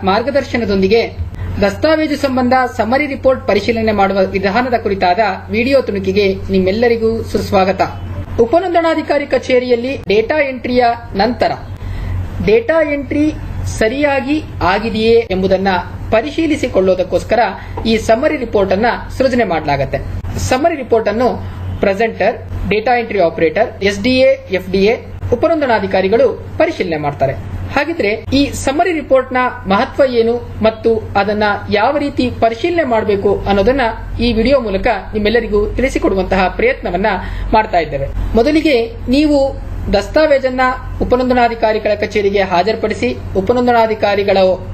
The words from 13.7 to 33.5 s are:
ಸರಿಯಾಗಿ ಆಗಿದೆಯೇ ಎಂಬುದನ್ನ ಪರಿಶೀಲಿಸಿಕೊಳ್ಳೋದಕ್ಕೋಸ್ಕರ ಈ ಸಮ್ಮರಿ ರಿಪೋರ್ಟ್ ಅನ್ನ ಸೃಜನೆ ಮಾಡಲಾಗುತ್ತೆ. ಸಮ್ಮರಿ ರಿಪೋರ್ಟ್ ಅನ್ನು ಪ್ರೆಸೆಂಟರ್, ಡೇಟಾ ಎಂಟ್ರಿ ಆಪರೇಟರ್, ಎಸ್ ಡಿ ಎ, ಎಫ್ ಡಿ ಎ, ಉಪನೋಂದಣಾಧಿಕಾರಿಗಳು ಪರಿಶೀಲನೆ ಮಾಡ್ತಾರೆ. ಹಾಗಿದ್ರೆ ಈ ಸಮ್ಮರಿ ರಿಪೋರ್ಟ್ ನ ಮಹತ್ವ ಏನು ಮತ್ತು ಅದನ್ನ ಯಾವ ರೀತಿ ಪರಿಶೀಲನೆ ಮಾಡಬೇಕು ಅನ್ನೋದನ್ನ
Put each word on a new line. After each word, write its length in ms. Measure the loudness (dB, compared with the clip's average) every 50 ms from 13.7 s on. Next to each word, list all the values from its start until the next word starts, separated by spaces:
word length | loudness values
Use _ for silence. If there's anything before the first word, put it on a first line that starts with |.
| -2 0
ಸರಿಯಾಗಿ 640 | 0 0 0 0 0 2 0 0 0 -2 -2 -2 -4 -6 -6 -2
ಆಗಿದೆಯೇ 640 | 0 0 0 0 -2 -2 -2 0 2 4 4 4 2 2
ಎಂಬುದನ್ನ 380 | -2 0 0 2 2 2 2 2 0 0 -2 -6 -10 -10 -4 0
ಪರಿಶೀಲಿಸಿಕೊಳ್ಳೋದಕ್ಕೋಸ್ಕರ 1300 | 0 0 0 0 -2 -2 0 0 0 0 -2 0 0 2 2 2 2 2 0 -2 -2 -2 0 0 2 2 2 0 -2 -6 -10 -10 -8 -4 0
ಈ 100 | 0 0
ಸಮ್ಮರಿ 400 | 2 2 2 2 2 2 0 0
ರಿಪೋರ್ಟ್ 360 | -2 -4 -2 0 0 2 2
ಅನ್ನ 140 | 2 2 2 0 0 -2 -6 -8 -2 0
ಸೃಜನೆ 260 | 0 2 2 2 0
ಮಾಡಲಾಗುತ್ತೆ. 540 | 0 0 -2 0 0 0 0 -2 -2 -4 -4 -6 -6 -8 -8 -6 -6 -6 -4
ಸಮ್ಮರಿ 380 | -2 0 0 2 2 0 0
ರಿಪೋರ್ಟ್ 320 | 0 -2 0 0 2 2 0
ಅನ್ನು 200 | 0 2 2 0 0 -2 -8 -10 -10 -8 -8 -6 -2 0
ಪ್ರೆಸೆಂಟರ್, 560 | 0 0 2 2 0 -2 0 0 0 0 0 -2 -8 -8 -8 -4 -2 0
ಡೇಟಾ 300 | 0 0 2 2 0 0
ಎಂಟ್ರಿ 220 | 0 -2 0 2
ಆಪರೇಟರ್, 600 | 2 2 2 2 0 2 2 2 0 0 -2 -2
ಎಸ್ 200 | -2 -2 0 0
ಡಿ 80 | 0 2
ಎ, 280 | 4 4 4 4 4 2 -2 -4
ಎಫ್ 180 | -4 -4 -4 -2
ಡಿ 140 | 0 2 2
ಎ, 120 | 2 2 0 -4 -10 -12 -6 -2 -2
ಉಪನೋಂದಣಾಧಿಕಾರಿಗಳು 1120 | 0 2 2 2 2 2 2 2 0 0 0 0 0 2 2 2 4 4 4 2 2 -2 -10 -8 -2 0
ಪರಿಶೀಲನೆ 380 | 0 0 0 -4 -4 -4 -4
ಮಾಡ್ತಾರೆ. 360 | -2 -2 -4 -2 0 -2 -2 -2 -4 -8 -10 -8 -8 -6 -4 -2
ಹಾಗಿದ್ರೆ 480 | -2 -2 -2 -4 -2 -2 -2 -2 -4 -4 0
ಈ 180 | 0 2 2 0
ಸಮ್ಮರಿ 400 | -2 -4 -4 -2 0 0 0 0
ರಿಪೋರ್ಟ್ 400 | 0 -2 0 2 2 2 2 2
ನ 40 | 0 0 0 0 -2 -4 -2 0
ಮಹತ್ವ 340 | 2 2 0 0 2 2 2 4 4
ಏನು 200 | 2 2 2 0 -2 -4 -8 -4 0
ಮತ್ತು 400 | 0 0 0 2 0 0 0 0 -2 -2 0
ಅದನ್ನ 280 | 0 0 0 0 0 0 0 0 -2 -4 -2
ಯಾವ 260 | 0 2 2 2 2
ರೀತಿ 340 | 0 -2 -2 -2 -2 -2 -2 0 0
ಪರಿಶೀಲನೆ 420 | 0 0 0 0 -2 -2 0 0
ಮಾಡಬೇಕು 640 | 0 0 0 0 2 0 0 0 2 0 0 0 0
ಅನ್ನೋದನ್ನ 320 | 0